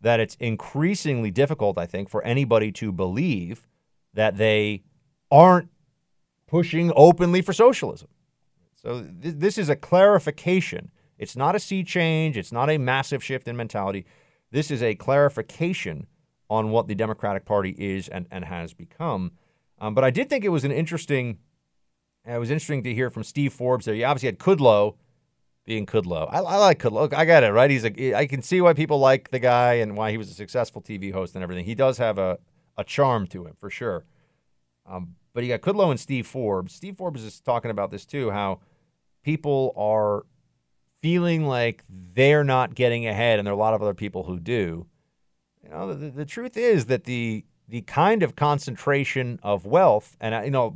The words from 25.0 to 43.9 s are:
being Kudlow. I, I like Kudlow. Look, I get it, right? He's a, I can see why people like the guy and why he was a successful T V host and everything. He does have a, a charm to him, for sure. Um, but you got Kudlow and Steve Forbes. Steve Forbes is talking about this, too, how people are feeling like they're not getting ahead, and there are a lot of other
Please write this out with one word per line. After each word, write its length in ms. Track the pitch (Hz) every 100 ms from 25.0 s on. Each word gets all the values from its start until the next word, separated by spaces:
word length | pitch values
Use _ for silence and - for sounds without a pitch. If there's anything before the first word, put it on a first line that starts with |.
| _ _ _ _ _ _
being 220 | - 110 101
Kudlow. 420 | 113 90 82 78
I, 80 | 147
I 180 | 180 196
like 240 | 202 156
Kudlow. 220 | 120 107
Look, 120 | 147
I 100 | 139
get 200 | 165 165
it, 80 | 113
right? 180 | 107 139
He's 140 | 131
a, 300 | 110 101 131
I 120 | 107 139
can 160 | 135
see 180 | - 185
why 120 | 175
people 260 | 151 156 147
like 320 | 135 135 -
the 80 | 127
guy 360 | 123 123 123
and 220 | 120 110 104
why 140 | 110
he 80 | 110
was 100 | 98
a 40 |
successful 480 | - 101 127 117 -
T 140 | - 104
V 140 | 95
host 260 | 95 90 92
and 80 |
everything. 200 | 90 90
He 120 | 87 113
does 220 | 131 120
have 200 | 113 98
a, 200 | 92 90 _ _ _ -
a 60 |
charm 460 | 98 - 135 120 92
to 180 | 95 85
him, 80 | 76
for 140 | 101
sure. 340 | - 120 87 - _ _ _ _ _ _ _
Um, 300 | _ 92 87 - _
but 120 | 123
you 120 | 123 117
got 40 |
Kudlow 300 | - 208 185
and 100 | 170
Steve 260 | - 135 113
Forbes. 480 | 131 110 95 92
Steve 220 | - 190 196
Forbes 260 | 180 131
is 180 | 110 -
talking 300 | - 120 117
about 220 | 104 101
this, 120 | 101
too, 260 | - 143 117
how 280 | 101 98 95 _ _ _ _ _ _
people 500 | 147 156 147 139 131 -
are 480 | 107 107 104 104 - _ _ _ _ _ _ _
feeling 440 | 156 175 175 165 151
like 380 | 123 117 - _
they're 540 | 92 90 92 135 151
not 320 | 143 131 123
getting 320 | 113 123 117 117
ahead, 320 | 104 120 107
and 80 | 101
there 60 |
are 40 | 101
a 40 |
lot 140 | 110
of 60 | 110
other 140 | 104